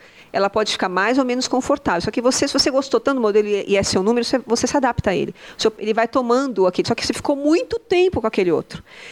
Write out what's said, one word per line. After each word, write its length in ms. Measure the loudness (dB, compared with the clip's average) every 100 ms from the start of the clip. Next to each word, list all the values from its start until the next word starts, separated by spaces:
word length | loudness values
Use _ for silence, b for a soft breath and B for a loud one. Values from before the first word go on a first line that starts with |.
| B B B
ela 160 | -2 0
pode 220 | 0 -2
ficar 180 | -2 -2
mais 300 | 0 2 2
ou 60 | 0
menos 220 | -2 -2
confortável. 540 | -2 0 -2 0 -2
Só 80 | -2
que 120 | 0
você, 260 | 0 2 0
se 60 |
você 180 | 0 0
gostou 280 | 0 0 0
tanto 180 | 0 0
do 40 |
modelo 260 | 2 2 2
e, 180 | -2 0
e 100 | 0
é 60 |
seu 180 | 2 0
número, 240 | 2 0 0
você, 140 | -2
você 260 | -2 -2 0
se 100 | 0
adapta 360 | 0 0 0
a 40 | -2
ele. 200 | -4 -8 B B
O 20 |
seu, 100 | -2 -2
ele 160 | -2
vai 140 | 0 0
tomando 580 | 0 2 0 0 2 2
aquele, 220 | 2 -2
só 80 | -2
que 100 | -4
você 80 |
ficou 220 | -4 -2 0
muito 420 | 2 2 0 -6
tempo 420 | 0 2 2 2
com 60 | -2
aquele 260 | 0 2
outro. 300 | 0 -2 -14 -18 B B